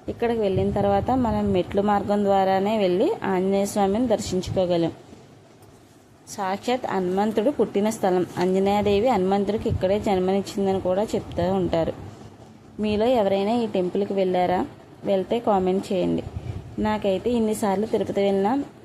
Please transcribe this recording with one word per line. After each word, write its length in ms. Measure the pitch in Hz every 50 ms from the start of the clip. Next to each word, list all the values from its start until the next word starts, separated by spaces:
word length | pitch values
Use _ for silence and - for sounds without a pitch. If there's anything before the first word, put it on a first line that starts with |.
| -
ఇక్కడికి 320 | - 202 - 240 233 240 226
వెళ్ళిన 320 | 208 196 185 190 190 202
తర్వాత 400 | 196 208 202 202 202 196 196 -
మనం 420 | 254 262 247 220 208 208 208 202 196
మెట్లు 280 | 180 175 - - 202
మార్గం 420 | 196 208 208 202 190 202 208 208 202
ద్వారానే 540 | 196 196 196 190 190 190 190 196 208 226
వెళ్ళి 340 | 220 196 180 175 190 262 381 453 - -
ఆంజనేయ 420 | 196 190 180 185 196 196 196 202
స్వామిని 420 | 202 - 214 196 190 196 226 262
దర్శించుకోగలం. 840 | 233 208 190 208 - 180 185 175 - - 190 185 175 175 170 165 160 - - - - - - - - - - - - - - - - - - - - - - - - - - -
సాక్షాత్ 580 | - - 214 196 185 196 196 - 240 247 254 -
హనుమంతుడు 640 | - - 190 180 180 185 190 214 220 214 226 208 285
పుట్టిన 400 | 294 - 214 208 - 202 208 220
స్థలం. 360 | 226 - 214 190 180 180 175 - -
అంజనాదేవి 720 | - 180 185 185 190 196 196 202 208 202 208 202 196 220 262
హనుమంతుడికి 600 | 240 190 185 190 196 202 196 196 202 220 - 226
ఇక్కడే 300 | 160 - 190 185 202 214
జన్మనిచ్చిందని 840 | 202 226 196 185 185 185 196 196 190 - - 202 196 190 190 185
కూడా 220 | - 180 180 196 220
చెప్తూ 500 | 220 - 190 - - - 175 170 180 190
ఉంటారు. 400 | 190 175 165 175 165 160 160 - - - - - - - - - - - - - - - - - -
మీలో 260 | 214 214 208 208 220
ఎవరైనా 460 | 254 262 233 196 196 196 196 196 208
ఈ 160 | 233 240 226
టెంపుల్కి 460 | 208 202 190 180 180 - 196 202 196 196
వెళ్ళారా? 520 | 196 185 185 180 180 180 180 180 196 269 - - - - - - - -
వెళ్తే 360 | 202 196 190 185 - 220 233
కామెంట్ 540 | 233 233 202 185 185 185 185 196 196 - 202
చేయండి. 300 | 180 175 170 165 156 - - - - - - - - - - - -
నాకైతే 520 | 208 214 214 208 214 202 190 185 196 233
ఇన్నిసార్లు 540 | 247 233 220 214 214 214 233 196 190 190 220
తిరుపతి 360 | 226 233 208 196 - - 202
వెళ్ళినా 420 | 196 196 196 196 196 208 262 285 277 - - -